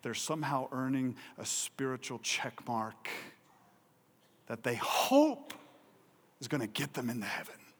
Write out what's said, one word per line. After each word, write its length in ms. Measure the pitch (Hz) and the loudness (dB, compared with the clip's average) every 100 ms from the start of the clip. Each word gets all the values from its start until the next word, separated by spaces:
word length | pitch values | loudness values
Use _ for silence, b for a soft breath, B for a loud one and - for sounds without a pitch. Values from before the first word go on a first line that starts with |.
they're 100 | 123 | -4
somehow 540 | 113 - 160 147 139 131 | -4 -2 0 0 0 0
earning 440 | 127 131 135 131 123 B B | -2 0 2 0 -2 B B
a 80 | 104 | -4
spiritual 760 | - - - 135 127 - 120 | -2 -4 -4 -4 -4 -6 -6
check 480 | - - 131 - - | -2 -2 -2 -6 -4
mark 420 | 117 110 - - - - - - - - - _ _ _ _ - - - | -2 -2 -6 -8 -8 -10 -18 -20 -20 -20 -20 _ _ _ _ -20 -20 -8
that 180 | 117 | -4
they 120 | 123 117 | -2 0
hope 760 | - - - 269 311 294 - - - - - - - - - _ | 2 2 8 10 8 4 -8 -16 -16 -20 -20 -20 -20 -20 -20 _
is 80 | 123 | -4
gonna 200 | 147 110 | -2 -2
get 260 | - 143 | -4 -4
them 160 | 143 123 | -2 -2
into 160 | 120 98 | -2 -2
heaven. 340 | - - - - - | -4 -8 -14 -20 -20